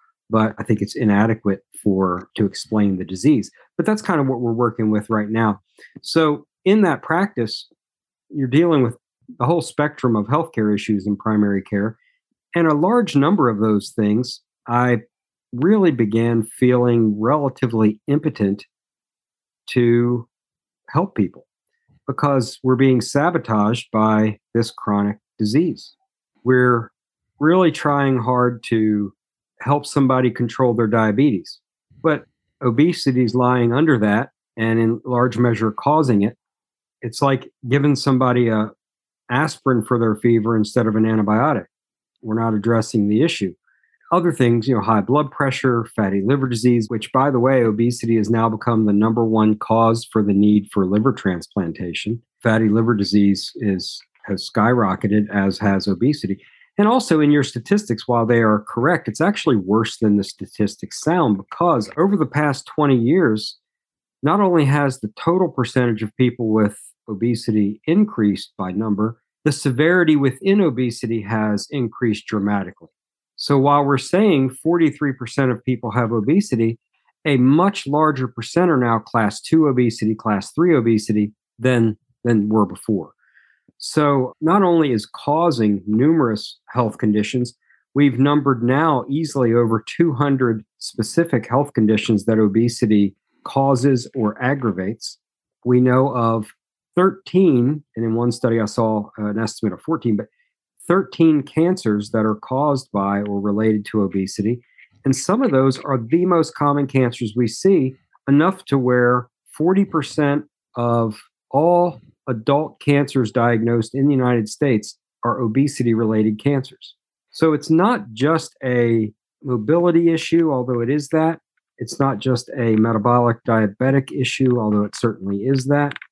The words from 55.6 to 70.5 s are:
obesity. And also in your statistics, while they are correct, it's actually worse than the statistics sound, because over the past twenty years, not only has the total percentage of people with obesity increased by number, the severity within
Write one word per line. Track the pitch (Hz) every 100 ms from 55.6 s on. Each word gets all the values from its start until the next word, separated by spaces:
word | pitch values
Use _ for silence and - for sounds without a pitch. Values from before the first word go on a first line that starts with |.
| 107 98 101
obesity. | 87 123 143 98 98 _ _ _ -
And | 208
also | 247 - 156
in | 147
your | 147
statistics, | 127 - - 208 208 110 -
while | 120 113
they | 117
are | 110 107 -
correct, | - 139 180 -
it's | -
actually | 151 202 - 113
worse | 92 110 110 -
than | 110 104
the |
statistics | 98 - 95 - 104 - - -
sound, | 151 180 139 101
because | - - 175 139 107 -
over | 190 196
the | 139
past | 147 151 131 -
twenty | - 143 127
years, | 117 180 147 107 - - _ _ _ _ _ _
not | 143 202
only | 196 170 143
has | 147 143 -
the | 104 -
total | - 185 175
percentage | 135 117 131 123 107
of | 107 -
people | 123 120 113
with | 107 104 - - _ -
obesity | 101 117 117 - 107 101 107 -
increased | 180 208 - 104 95 - -
by | 92
number, | 90 110 101 110 117 _ _
the | 156
severity | 143 139 123 156 180 165 151
within | 135 135 190